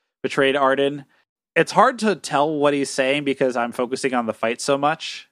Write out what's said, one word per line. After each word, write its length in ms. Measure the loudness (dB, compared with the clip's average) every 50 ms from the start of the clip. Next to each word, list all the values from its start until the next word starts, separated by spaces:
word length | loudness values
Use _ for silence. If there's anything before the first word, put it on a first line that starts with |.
| _ _ _ _ -8
betrayed 340 | -4 0 2 2 2 2
Arden. 480 | 2 2 2 2 2 0 0 -2 -4 -10 -18 _ _ _ _ _ _ _ _ _
It's 160 | 0 0 2 4
hard 260 | 4 4 4 2 0
to 160 | -2 -2 -2
tell 360 | -2 -4 -2 0 2 2 2 2
what 200 | 2 2 2 2
he's 160 | 2 0 -2
saying 340 | -2 0 0 0 0 0 0
because 320 | -2 -2 0 0 0 0
I'm 160 | -2 -4 -4 -4
focusing 400 | -4 -4 -4 -4 -4 -2 -2 -2
on 140 | -2 -2
the 80 | -2 -4
fight 260 | -2 -2 -4 -4 -2
so 160 | -2 -2 0
much 520 | 0 0 0 -2 -2 -6 -10 -12 -14 -16 _